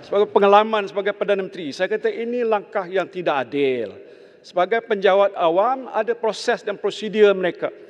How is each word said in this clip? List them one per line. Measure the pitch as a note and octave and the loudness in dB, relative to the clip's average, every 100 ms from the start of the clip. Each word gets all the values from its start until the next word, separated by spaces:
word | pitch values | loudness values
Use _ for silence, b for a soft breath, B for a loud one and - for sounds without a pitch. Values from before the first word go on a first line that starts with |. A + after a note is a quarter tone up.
| - | -4
sebagai | G3 G#3 | -2 2
pengalaman | G#3 G3+ G3+ A3 A3 G3 | 4 6 6 4 -2 -4
sebagai | F#3+ G3+ G3+ | -4 -4 -4
Perdana | G3+ G3 | -2 -2
Menteri. | F#3+ - D#3 | -2 -8 -10
Saya | B2+ A3 | -6 -4
kata | G#3+ A3+ | -2 -2
ini | A3 A#3 B3 A3+ | -4 -6 -2 0
langkah | A3 - G#3+ F3 | -2 -2 -6 -4
yang | F#3+ F3 | -4 -4
tidak | F#3 F3 D3 A#2 | -4 -2 -2 -2
adil. | C#3+ C#3 B2 G#2 - - B B B | -2 0 0 -6 -10 -20 B B B
Sebagai | - F3 F#3 A3+ | -8 -2 0 -2
penjawat | A3+ G#3 F#3+ F#3+ G3+ G3 | -2 0 4 4 2 2
awam, | E3+ E3+ A3 C4+ B3 | 0 2 2 -2 -4
ada | A3 A3 | -6 -4
proses | A#3 A3+ F#3+ - G#3 | -2 -4 -4 -2 -2
dan | G#3 G3 | -4 -4
prosedur | G#3 - G#3+ G3+ G#3 | -6 -4 -6 4 6
mereka. | F#3+ F3+ - C#3+ - | 6 0 -4 -8 -8